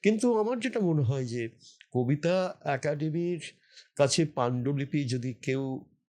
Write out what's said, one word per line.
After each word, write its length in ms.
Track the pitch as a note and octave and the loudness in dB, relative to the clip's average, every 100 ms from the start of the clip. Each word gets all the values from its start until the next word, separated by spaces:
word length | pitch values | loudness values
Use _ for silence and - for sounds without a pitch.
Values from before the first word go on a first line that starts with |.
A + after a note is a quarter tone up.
কিন্তু 360 | G3 G#3+ B3 A3+ | 4 4 4 2
আমার 220 | G#3+ B3+ | 2 0
যেটা 200 | B3+ A#3+ | -2 0
মনে 220 | F#3 D#3+ | 2 4
হয় 220 | A#2+ C3+ | 2 0
যে 240 | B2 A#2+ A#2 _ - - - | -2 -4 -6 _ -20 -20 -6
কবিতা 640 | B2 B2 D3 E3+ F#3 F#3 - | -2 0 0 2 0 -2 -6
একাডেমির 760 | D3+ C3+ D3+ D3+ D#3 D#3 F3 F3 - _ _ - _ - | -4 -2 -2 -2 -2 -2 -2 -4 -8 _ _ -20 _ 0
কাছে 280 | C#3+ - | 2 4
পাণ্ডুলিপি 800 | D#3 C#3 B2 B2 B2 C#3+ C3+ D3 | 0 0 0 0 -2 -4 -2 -2
যদি 300 | C3+ B2+ B2+ | -2 -4 -4
কেউ 500 | A2+ - C3 C3+ C3 - _ | -6 -4 -2 -4 -8 -12 _